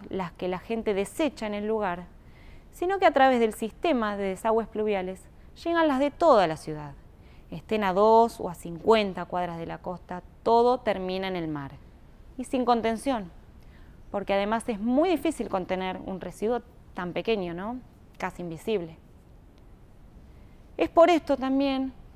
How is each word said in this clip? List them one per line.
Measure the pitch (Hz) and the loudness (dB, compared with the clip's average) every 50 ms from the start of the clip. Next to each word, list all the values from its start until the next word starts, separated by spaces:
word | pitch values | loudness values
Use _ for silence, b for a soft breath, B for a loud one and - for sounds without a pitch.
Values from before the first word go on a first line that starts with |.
| 196 - | -12 -8
las | - 190 180 165 | -6 -6 -6 -6
que | - - 185 | -8 -6 -6
la | 180 185 175 | -4 -4 -6
gente | - - 202 226 214 220 196 | -6 -6 -6 -4 -2 -2 0
desecha | 190 196 - - - 320 254 - - 226 | -2 -2 -4 -2 -2 -2 -2 -2 -4 -8
en | 214 208 | -6 -6
el | 208 208 | -4 -4
lugar, | 214 220 214 208 180 175 180 175 - - - B B B B B B B B B B | -2 -2 -2 -2 -2 -4 -6 -10 -14 -20 -20 B B B B B B B B B B
sino | B - 349 370 392 370 | B -4 -2 -2 2 4
que | 370 | 4
a | 320 294 | 6 6
través | 262 262 269 254 233 | 6 6 6 6 4
del | 233 220 - | 2 2 0
sistema | - 226 208 - - - 339 285 240 220 208 208 | -2 -6 -8 -6 -2 0 0 2 0 0 -2 -4
de | 196 196 | -4 -4
desagües | 190 190 - - 226 220 226 214 | -4 -4 -2 0 2 2 2 0
pluviales | 220 - 214 214 214 202 190 185 185 190 - - - - b b b b - - | -2 -4 -2 -2 0 0 -2 -2 -6 -8 -12 -16 -20 -20 b b b b -8 -4
llegan | 339 339 330 320 | 0 2 2 4
las | 302 262 | 4 4
de | 262 285 285 | 2 0 0
toda | - - 339 320 254 208 180 | 0 4 6 6 8 6 6
la | 156 156 | 4 0
ciudad. | - - 160 156 151 147 143 139 - - - - b b b b b b b | -4 -8 -10 -10 -10 -12 -14 -16 -18 -20 -20 -20 b b b b b b b
Estén | 170 156 - - 220 214 208 | -14 -12 -6 -4 -2 0 0
a | 185 175 | 2 4
dos | 196 214 220 226 226 233 226 - - | 4 6 8 8 8 6 4 2 -4
o | - | -8
a | 185 165 | -8 -8
cincuenta | - - 170 170 160 - - 226 220 208 190 175 180 175 | -10 -12 -12 -12 -2 2 4 4 4 2 0 -4 -8 -8
cuadras | - 180 180 180 175 170 | -6 -4 -4 -4 -4 -6
de | 165 165 | -8 -10
la | 165 160 160 | -10 -10 -10
costa, | - 180 175 - - - 180 180 - - - - - | -10 -10 -10 -10 -12 -12 -12 -12 -12 -16 -14 -4 0
todo | 226 233 233 240 247 247 240 | 4 4 6 6 4 2 2
termina | - 214 190 190 185 185 185 190 190 | 0 -2 -2 -2 -2 -4 -4 -4 -4
en | 190 185 | -4 -4
el | 175 165 | -4 -4
mar. | 156 151 143 139 139 143 - - - - - - - - - - - - | -4 -6 -6 -8 -10 -14 -16 -20 -20 -20 -20 -20 -20 -20 -20 -20 -16 -12
Y | - 247 | -12 -8
sin | - 285 254 247 | -4 -2 0 2
contención, | 254 240 226 214 226 226 214 - 277 254 214 185 - - - - - - - b b b b b b b b b - | 2 2 2 2 0 -2 -2 -2 -2 -2 -4 -4 -10 -16 -20 -20 -20 -20 -20 b b b b b b b b b -10
porque | - 202 196 - 196 | -8 -6 -2 0 0
además | 196 202 208 226 226 - 254 | 0 0 0 -2 -2 -2 -4
es | 220 190 | -6 -4
muy | 220 240 254 294 339 381 | -2 0 2 4 4 4
difícil | 339 285 - 330 - - 214 190 | 2 0 0 -2 -2 -4 -4 -4
contener | - 190 170 - 190 185 185 185 185 - - | -4 -4 -4 -4 -4 -4 -4 -6 -6 -8 -8
un | - 190 175 | -10 -10 -8
residuo | - 180 - - 202 226 247 240 - - - - - - - | -10 -12 -8 -4 -2 -2 -2 -4 -6 -10 -20 -20 -20 -16 -10
tan | 190 180 175 156 | -8 -8 -6 -6
pequeño, | 190 202 226 226 202 180 175 165 | -4 -2 -2 -2 -2 -2 -6 -6
¿no? | 175 196 226 254 254 - - - - - - - | -8 -8 -8 -10 -10 -14 -18 -20 -20 -20 -20 -12
Casi | - 190 185 - - | -8 -8 -8 -8 -8
invisible. | 175 165 160 151 - 226 220 185 170 160 160 - - - - - - - - - - - - - - - - - - - - - - - - - b b b b b b b b b b - | -10 -10 -10 -8 -4 -4 -2 -2 -4 -8 -14 -18 -20 -20 -20 -20 -20 -20 -20 -20 -20 -20 -20 -20 -20 -20 -20 -20 -20 -20 -20 -20 -20 -20 -20 -20 b b b b b b b b b b -4
Es | - 330 - | -2 -2 2
por | - 339 330 349 | 6 6 8 8
esto | 349 302 - - 277 | 6 4 2 0 -2
también | 247 262 262 269 277 277 277 269 262 262 262 - - - - - | -2 -2 -2 0 0 0 0 -2 -2 -4 -6 -8 -14 -20 -20 -20